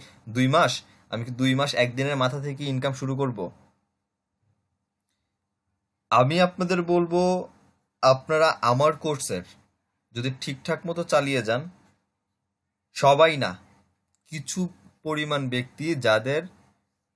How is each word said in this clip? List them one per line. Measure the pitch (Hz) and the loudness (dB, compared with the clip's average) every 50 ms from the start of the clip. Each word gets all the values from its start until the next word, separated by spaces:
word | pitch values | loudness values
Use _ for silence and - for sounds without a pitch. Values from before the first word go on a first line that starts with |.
| - - - _ _ 113 | -8 -16 -20 _ _ -6
দুই | 107 123 127 | -2 0 2
মাস, | 131 143 165 165 131 - - - _ _ _ _ _ | 4 4 4 4 2 0 -4 -10 _ _ _ _ _
আমি | - 113 117 | -8 -8 -8
কি | 131 | -8
দুই | 123 120 131 131 131 | -4 -2 0 0 2
মাস | 135 139 135 - | 0 0 -2 0
একদিনের | - 123 120 117 127 135 143 143 | 0 0 0 0 -4 -2 -2 0
মাথা | 135 127 127 139 143 | 0 0 -2 -2 -4
থেকে | 139 147 139 135 147 | -8 -8 -8 -8 -6
income | 139 135 127 135 139 131 | -4 -4 -2 -2 -4 -4
শুরু | - 139 131 135 | -4 -6 -6 -4
করব? | 135 139 131 117 104 90 85 - _ _ _ _ _ _ _ _ _ _ _ _ _ _ _ _ _ _ _ _ _ _ _ _ _ _ _ _ _ _ _ _ _ _ _ _ _ _ _ _ _ _ _ _ _ _ _ _ _ _ _ | -2 -2 -4 -4 -6 -8 -10 -10 _ _ _ _ _ _ _ _ _ _ _ _ _ _ _ _ _ _ _ _ _ _ _ _ _ _ _ _ _ _ _ _ _ _ _ _ _ _ _ _ _ _ _ _ _ _ _ _ _ _ _
আমি | 110 117 127 135 160 180 | 4 4 4 4 4 4
আপনাদের | 185 180 - - 180 175 185 180 | 4 2 2 -4 -2 0 0 -2
বলবো, | 175 165 175 175 175 170 170 180 180 180 185 180 - - - _ _ _ _ _ _ _ _ _ | 2 2 2 2 2 2 2 2 2 2 0 -2 -4 -8 -16 _ _ _ _ _ _ _ _ _
আপনারা | 127 131 135 131 - - 156 156 160 160 - - | 4 4 4 4 2 -2 2 4 4 2 2 2
আমার | - 117 123 131 147 156 156 | 0 0 2 4 2 2 0
কোর্সের | 147 - 156 147 135 - - 104 90 92 - - _ _ _ _ _ _ _ _ _ _ _ | 0 -4 -6 -4 -4 -4 -6 -6 -6 -8 -12 -20 _ _ _ _ _ _ _ _ _ _ _
যদি | _ 120 120 135 131 - | _ -6 -6 -6 -6 -6
ঠিকঠাক | - 156 135 - - - 160 156 - | -10 -10 -10 -8 -6 -6 -6 -6 -4
মতো | 175 170 175 170 | -8 -6 -6 -4
চালিয়ে | - 156 147 143 139 139 127 | 0 0 0 2 2 -2 -2
যান, | 107 107 117 127 160 180 - _ _ _ _ _ _ _ _ _ _ _ _ _ _ _ _ _ _ _ _ _ _ _ _ | 0 -2 -2 -4 -4 -8 -16 _ _ _ _ _ _ _ _ _ _ _ _ _ _ _ _ _ _ _ _ _ _ _ _
সবাই | - - 139 143 143 160 165 156 | 0 2 4 6 6 4 4 4
না, | 143 117 92 90 - - _ _ _ _ _ _ _ _ _ _ _ _ | 0 -4 -6 -6 -10 -16 _ _ _ _ _ _ _ _ _ _ _ _
কিছু | _ 156 156 139 - - 185 180 175 - _ _ - _ _ _ | _ -14 -12 -12 -8 -6 -6 -6 -6 -8 _ _ -20 _ _ _
পরিমাণ | 156 151 151 151 151 147 143 135 127 | -6 -4 -4 -2 -2 -2 -2 -2 -2
ব্যক্তি | 123 123 127 - - - 151 160 165 | -4 -4 -6 -6 -10 -8 -6 -4 -4
যাদের | 135 113 113 107 110 117 131 143 160 170 185 - _ _ _ _ _ _ _ _ _ _ _ _ | 0 2 2 2 2 2 -2 -4 -4 -4 -8 -16 _ _ _ _ _ _ _ _ _ _ _ _